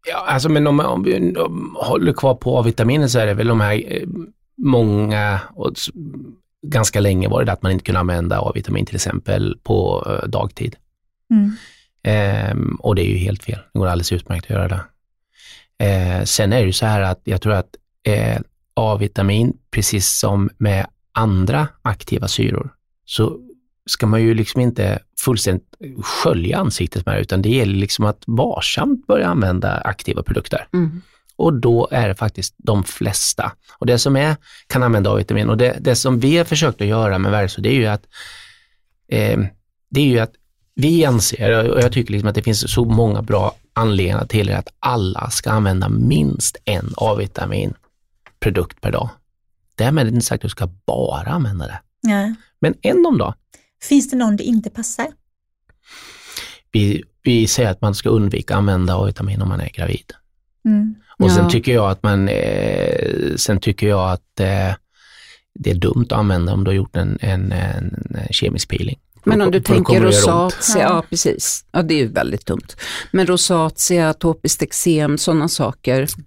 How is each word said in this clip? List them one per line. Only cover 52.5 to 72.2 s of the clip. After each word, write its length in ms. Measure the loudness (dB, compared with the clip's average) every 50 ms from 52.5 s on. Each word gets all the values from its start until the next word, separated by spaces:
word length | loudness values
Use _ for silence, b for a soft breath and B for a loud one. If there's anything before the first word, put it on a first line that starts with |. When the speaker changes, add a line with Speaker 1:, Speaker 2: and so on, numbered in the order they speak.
| b _
Speaker 1:
Men 140 | -2 -2 -2 -2
en 240 | -2 0 2 4 4
om 120 | 4 4
dagen. 160 | 2 0 -2 -6 _ _ _ b b b b b _
Speaker 2:
Finns 280 | -2 4 4 4 4 2
det 60 | -2
någon 180 | 0 2 2 0
det 60 | 0 0
inte 260 | 0 0 0 0 -2
passar? 380 | -8 -8 -8 -8 -6 -6 -6 -8 -8 _ _ _ _ _ _ _ _ _ _ _ _ _ B B B B B B B B B B B B B B B B B _
Speaker 1:
Vi, 320 | 0 2 2 2 0 -2 -4 _ _ _ _
vi 240 | 2 4 4 4
säger 220 | 2 2 0 0 0
att 120 | 0 0
man 140 | 0 -2 -2
ska 140 | 0 0 2
undvika 440 | 2 4 4 2 0 -2 -4 -2 0
att 40 |
använda 380 | 0 2 2 2 2 2 0 0
A-vitamin 460 | 0 0 -2 -2 -4 -4 -4 -2 -2
om 80 | -2 -2
man 120 | -2 -2
är 80 | -4 -6
gravid. 440 | -6 -6 -4 -4 -4 -6 _ _ -20 _ _ _ _ _ _ _ _ _ _
Speaker 2:
Mm. 300 | 0 2 2 2 -2 -4 b b b b _
Speaker 1:
Och 120 | 4 4
sen 120 | 6 6 4
Speaker 3:
Ja. 60 | 4
Speaker 1:
tycker 240 | 2 0 2 2 2
jag 180 | 2 2 2
att 120 | 0 0 0
man, 260 | 2 2 2 2 2
eh, 1080 | 0 0 -2 -2 -2 -2 -2 -2 -2 -2 0 0 0 0 -2 -2 -2 -2 -2 -2 -2
sen 240 | -2 0 0 0 0
tycker 280 | 0 0 0 0 2
jag 240 | 2 2 2 2 0
att, 280 | -2 -2 _ _ _ -2
eh, 340 | 0 0 2 2 0 0 -2 -4 _ b b b b b b b b b b b b _ _ -6
det 120 | -2 -2
är 40 | 0
dumt 300 | 2 2 2 2 2 0 2
att 20 | 2
använda 360 | 2 2 2 2 2 2 2 2
om 100 | 2 2
du 60 | 2
har 60 | 2
gjort 200 | 0 0 -2 -2
en, 220 | -2 0 0 -2 -2
en, 300 | 0 0 0 0 0 -2
en, 640 | -2 -2 -2 -2 -4 -4 -4 -6 -6 -8 -8 -8 -8
en 120 | -8 -6 -4 -2
kemisk 360 | -2 0 0 -2 -2 -4 -4
peeling. 300 | -4 -4 -2 -4 -6 -8 _ _ _ -2 0
Speaker 3:
Men 180 | 2 2 4
om 40 | 2
Speaker 1:
För 40 | 2
då, 80 | 2 0
Speaker 3:
du 60 | 2
Speaker 1:
för 100 | 4 4
då 80 | 4 4
kommer 160 | 4 4 4
Speaker 3:
tänker 180 | 6 6 4
Speaker 1:
det 80 | 4 4
göra 180 | 4 4 2 2
ont. 100 | 0 -2
Speaker 3:
rosatia, 300 | -2 -2 0 2 2 2
Speaker 2:
Ja. 60 | 2 2
Speaker 3:
ja, 80 | 0 -2 -2
precis. 560 | -4 -2 0 0 -2 -2 -4 -6 -6 -6 -10 _
Ja, 100 | -2 -2
det 120 | 0 2 2
är 40 |
ju 100 | 2 2
väldigt 380 | 0 0 -2